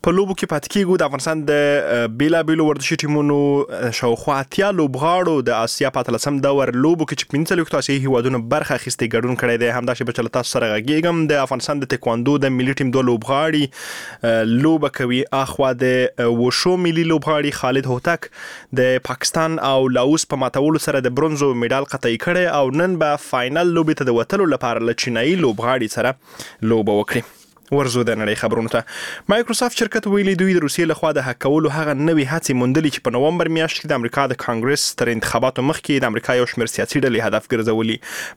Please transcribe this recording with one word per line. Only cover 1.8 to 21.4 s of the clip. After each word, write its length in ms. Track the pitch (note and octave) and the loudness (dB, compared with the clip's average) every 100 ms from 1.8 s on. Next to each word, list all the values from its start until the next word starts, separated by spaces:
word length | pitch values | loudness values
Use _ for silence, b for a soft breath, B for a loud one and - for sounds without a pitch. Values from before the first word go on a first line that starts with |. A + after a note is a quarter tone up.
| D2 A#2+ A#2 | 0 0 -2
بیلابیلو 580 | A2+ D3 E3+ D#3 D#3+ D#3 | 0 2 2 2 2 2
ورزشي 300 | D3 - E3 | 2 -2 -4
ټیمونو، 720 | D3+ D3 D3 C#3+ C#3+ C#3+ - | 0 0 2 2 4 2 0
اه، 220 | F2+ A#2+ | -2 -4
شاوخوا 480 | A2+ B2 A#2 - C#3 | 0 0 0 0 -2
اتیا 320 | C3+ - G3 | -2 0 0
لوبغاړو 720 | F#3+ D3 C3 D#3 F3+ F3+ D3+ | 2 0 0 0 2 2 2
د 80 | B2 | 2
آسیا 400 | A2+ A2+ - C#3 | 0 0 0 -2
په 100 | C3+ | 0
اتلسم 380 | B2 A2+ - C#3+ | -2 -2 -2 0
دور 300 | C#3 C#3 B2+ | 2 2 2
لوبو 380 | B2 C#3+ E3+ D#3 | 2 2 2 0
کې 100 | D3 | -4
چې 100 | - C#3+ | -4 -2
پنځلوېښتو 420 | D#3+ F3+ D#3+ D3+ | 0 0 0 -2
آسیایي 240 | C3 C#3 | 0 0
هیوادونو 380 | C3+ B2+ B2+ B2+ | 2 2 2 -2
برخه 360 | A2+ D3 - C3 | 0 -2 0 -4
اخیستې 320 | - - A#2+ | -4 -4 -2
ګډون 280 | A2+ B2 B2 | 0 0 0
کړی 220 | B2 A#2 | 0 2
دی. 140 | A#2+ | 0
همداسې 320 | B2 B2 B2 | 0 -2 -2
به 80 | A#2+ | -4
چې 60 | A#2 | -4
له 80 | A2+ | -2
تاسو 240 | C3 A#2+ | -2 -2
سره 260 | B2+ A#2 G#2+ | -2 0 0
غږیږم، 500 | A#2 D3+ E3+ E3+ D#3 | 0 0 2 0 2
د 40 | |
افغانستان 480 | D3 C3 - - D3 | 2 0 -2 -2 -4
د 40 | |
تکواندو 540 | C3 B2+ - A#2 B2 D3 | -2 -2 0 0 2 2
د 80 | C3+ | 2
ملي 280 | B2+ B2+ | 0 0
ټیم 180 | C3+ C3+ | 0 0
دوه 120 | C3 | 2
لوبغاړي، 640 | B2+ A#2+ A2 C3+ D#3+ D#3 C#3 | 2 0 0 -2 0 0 -2
اه، 760 | - - - - - A#2 A2+ | -4 -14 -12 -14 -4 0 2
لوبه 460 | A2+ A#2+ D3+ D#3+ D3 | 2 2 4 2 0
کوي. 340 | - B2+ B2 C3+ | -2 -2 -2 -2
اخوا 400 | C3+ C3+ - C3+ | -2 -4 0 0
د، 120 | B2 | 2
اه، 440 | B2+ B2+ B2 - A#2+ | 2 2 0 0 0
وشو 500 | A#2 B2 - F3+ F#3 | 2 0 2 0 2
ملي 260 | F3 E3 | 0 0
لوبغاړي 480 | E3 D#3 C#3+ D3+ D3 | 2 0 0 -2 -2
خالد 340 | C#3 C3 C3+ C3 | -2 -2 -2 -2
هوتک 420 | B2+ E3+ E3+ - B B B B | -2 0 -2 -4 B B B B
د 240 | C3 B2+ B2+ | 0 2 2
پاکستان 640 | - B2 - E3 D#3+ D#3+ | -2 -6 -2 0 -2 -2
او 280 | C3+ C3+ C3 | 0 2 2
لاوس 400 | B2+ B2+ D#3 - | 2 2 2 0
په 80 | C#3 | -2
ماتولو 420 | B2+ - D3 D#3+ | -2 0 2 2
سره 220 | - C#3 | 0 0
د 80 | B2 | 0
برونزو 300 | B2 D#3 D3 | 0 0 0